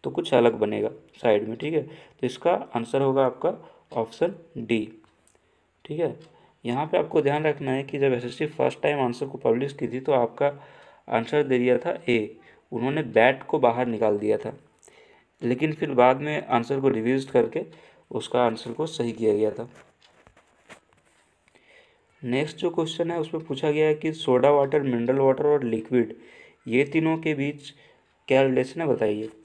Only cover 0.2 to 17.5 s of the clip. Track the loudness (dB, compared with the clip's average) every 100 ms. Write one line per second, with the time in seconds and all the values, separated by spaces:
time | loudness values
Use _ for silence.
0.2 | 2 4 4 2 -2 0 -4 -6 _ -4
1.2 | 2 2 0 -6 -4 -4 -4 -16 -20 _
2.2 | -6 -2 0 0 -2 -6 -2 0 2 2
3.2 | 2 0 -4 -4 -16 _ _ -6 -6 -2
4.2 | -4 -4 -16 -14 -2 -2 -2 -12 _ _
5.2 | _ _ _ _ _ _ -12 -4 -4 -4
6.2 | -20 _ _ _ -4 -4 -2 -2 0 0
7.2 | 2 0 -2 -2 -4 -4 -4 0 0 0
8.2 | -4 -6 -8 0 0 2 0 0 -2 -2
9.2 | -8 -2 0 0 -2 -6 -8 -4 0 2
10.2 | 2 0 -2 -2 -20 -20 -20 _ -4 -2
11.2 | 0 0 2 2 4 2 0 -6 0 0
12.2 | -2 -10 -20 _ _ -6 -4 -4 0 4
13.2 | 4 2 -4 2 2 2 -2 0 0 0
14.2 | 0 -2 -4 -14 _ _ _ _ _ _
15.2 | _ _ -4 -2 -2 -4 -2 6 6 6
16.2 | -2 -6 0 -2 0 0 2 2 0 0
17.2 | 2 2 2